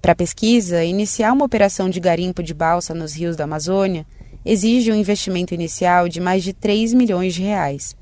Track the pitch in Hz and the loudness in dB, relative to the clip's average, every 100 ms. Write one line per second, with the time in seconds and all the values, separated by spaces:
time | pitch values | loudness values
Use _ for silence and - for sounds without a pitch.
0 | 175 170 175 - 220 240 185 170 165 190 | 2 2 0 0 2 4 2 0 0 0
1 | 208 - 220 262 277 220 202 - 185 180 | -2 0 2 2 2 2 2 2 -2 0
2 | 180 165 180 175 165 156 165 175 170 165 | 0 0 -2 -4 -8 -2 0 0 -2 -8
3 | 160 151 170 160 151 156 156 190 190 170 | -8 -6 -6 -4 -6 -4 -2 0 0 -2
4 | 156 - - - - 208 214 240 226 214 | -8 -18 -20 -10 -2 2 4 4 4 2
5 | 196 208 - 180 180 175 165 - 180 180 | 0 -2 -2 -4 -4 -4 -6 0 2 4
6 | 175 165 180 190 180 190 208 208 226 247 | 2 -2 0 0 -2 -4 -2 0 2 4
7 | 240 180 185 175 196 208 147 143 - - | 4 2 -2 -2 -2 -2 -2 -6 -10 -14